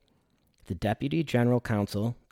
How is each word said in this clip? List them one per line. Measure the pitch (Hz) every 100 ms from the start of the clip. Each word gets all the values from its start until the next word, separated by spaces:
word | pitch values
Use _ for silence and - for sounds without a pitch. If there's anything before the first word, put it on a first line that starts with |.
| _ _ _ _ _ _ -
the |
deputy | 90 104 - 139 160
general | 147 123 120 123
counsel | - 107 101 101 113 117 _